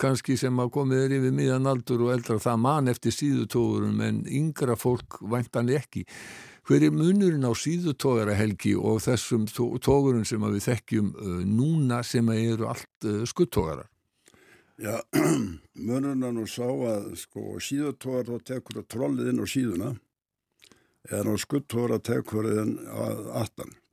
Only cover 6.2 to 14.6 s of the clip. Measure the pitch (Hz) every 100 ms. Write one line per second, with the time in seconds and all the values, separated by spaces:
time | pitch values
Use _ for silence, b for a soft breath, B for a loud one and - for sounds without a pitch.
6.2 | B B B B - 143 151 151 160 196
7.2 | 196 156 131 113 147 175 175 135 135 120
8.2 | 104 101 107 98 - 98 107 110 113 117
9.2 | - 123 107 - 120 113 - 139 139 123
10.2 | 107 113 104 104 - 123 - 113 101 -
11.2 | 101 87 92 107 143 165 135 120 120 123
12.2 | 117 110 113 113 113 120 - _ 110 104
13.2 | 117 - 175 - 82 71 - _ _ _
14.2 | _ b b b